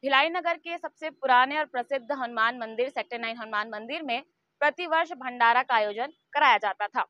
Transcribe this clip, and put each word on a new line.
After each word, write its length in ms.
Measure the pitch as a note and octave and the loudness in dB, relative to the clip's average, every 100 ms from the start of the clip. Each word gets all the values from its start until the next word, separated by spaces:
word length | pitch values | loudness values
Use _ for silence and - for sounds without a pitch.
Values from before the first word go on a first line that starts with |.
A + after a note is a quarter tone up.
भिलाई 260 | C4 C4+ D4+ | 4 4 4
नगर 280 | F4 E4+ E4+ | 0 -2 -4
के 220 | E4+ E4+ | -6 -10
सबसे 320 | E4 _ D#4 | -10 _ -12
पुराने 480 | C#4 C4 B3 C4 D4 | -6 4 6 6 0
और 60 | |
प्रसिद्ध 480 | D4+ B3 A#3+ C#4 A#3 | -4 -6 -4 -6 -4
हनुमान 460 | C#4 A#3+ A#3 A3+ B3 | -6 -4 0 -2 -2
मंदिर, 300 | A3+ A3 B3+ | -10 -4 -4
सेक्टर 300 | C#4 G#3+ A#3+ | -4 -8 -8
नाइन 180 | A#3 A#3 | -8 -10
हनुमान 320 | A3 G#3+ G#3+ | -6 -6 -6
मंदिर 340 | G#3 A3+ D4+ | -8 -10 -10
में 200 | D4+ A#3+ - _ _ _ | -4 -6 -6 _ _ _
प्रतिवर्ष 540 | D4 C#4+ F4 D#4+ E4 | 0 0 -2 0 0
भंडारा 500 | D#4+ C4 B3 A#3 A#3 | -6 -10 2 4 4
का 120 | C4 | 2
आयोजन 380 | A#3+ G#3+ G#3 C4+ _ _ | 0 0 -2 -8 _ _
कराया 260 | C#4+ D4 A3 | 2 4 4
जाता 280 | G#3+ F#3 G#3 | 2 -4 -6
था। 200 | B3 - | -4 -6